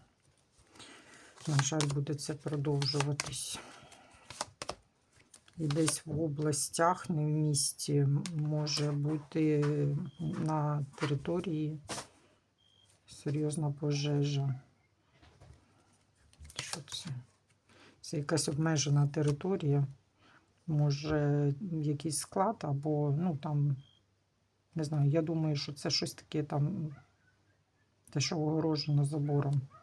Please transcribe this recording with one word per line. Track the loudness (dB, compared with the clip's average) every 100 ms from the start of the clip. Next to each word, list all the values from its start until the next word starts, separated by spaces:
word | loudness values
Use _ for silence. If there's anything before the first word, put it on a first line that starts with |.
| _ _ _ _ _ _ _ -20 -20 -20 -20 -20 -20 -10 0
На | 2
жаль, | 2 0 0
буде | -2 -2 -4
це | -6
продовжуватись. | -6 -4 -2 0 0 0 0 0 -2 -4 -8 -8 -10 -12 -20 -20 -20 -20 -20 -20 -10 -10 -8 -12 -12 _ _ _ _ _ -20 -18 -6
І | 0
десь | 2 2 0 -4
в | -2
областях, | -2 0 0 0 -2 2 2 2 0
не | 0 2
в |
місті, | 2 2 2 0 -4 0 4
м-, | 4 2 0 -2
може | 0 0 0 0 0
бути | 0 0 -2 -2 2 4 4 4 2 2 0 -4 -4
на | -4 0 0 2 2 0 -4 -4
території | -2 0 0 -2 0 -2 -2 -4 -8 -12 -12 -20 _ _ _ _ _ _ _ _ -20
серйозна | -8 -4 -2 -2 0 -2
пожежа. | -2 -2 0 0 2 2 0 0 -4 -10 _ _ _ _ _ -20 -20 -20 -20 _ _ _ _ _ _ _ -20 -14 -12
Що | -10 -10
це? | -10 -12 -8 -10 -12 _ _ _ _ -20 -20 _
Це | -6 -4
якась | 0 0 0
обмежена | 0 2 2 4 4 4
територія. | 2 2 2 0 0 2 2 2 -4 _ _ -20 -20 _ _ -2
Може, | 2 2 0 0 2 2 2 2 0 -4
якийсь | -2 -2 -2 -2 -4
склад | -2 0 0 0
або, | -4 -2 0 2 2 2
ну, | 0 -2
там, | -2 0 0 0 -8 _ _ _ _ _ _ _ _ -6
не |
знаю, | -2 2 4
я | 4
думаю, | 2 0 0 -2
що | -4
це | -6 -4
щось | -2 -2
таке | -8 -6 -4
там, | -2 0 0 -2 -6 -10 -20 _ _ _ _ _ _ _ _ _ -6
те, | -4
що | -2 0
огорожено | 0 2 2 0 2 2 2
забором. | 0 0 2 2 0 -2 -14